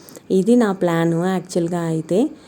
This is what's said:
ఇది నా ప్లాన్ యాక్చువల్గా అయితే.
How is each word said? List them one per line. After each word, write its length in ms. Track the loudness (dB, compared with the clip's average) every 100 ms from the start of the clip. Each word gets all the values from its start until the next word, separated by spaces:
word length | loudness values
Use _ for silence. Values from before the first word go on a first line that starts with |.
| -20 -20 -2
ఇది 240 | 0 4 4
నా 160 | 2
ప్లాన్ 420 | 0 0 2 0
యాక్చువల్గా 640 | 0 -2 -4 -4 -4 -2 -2
అయితే. 500 | -2 -4 -2 0 0 -4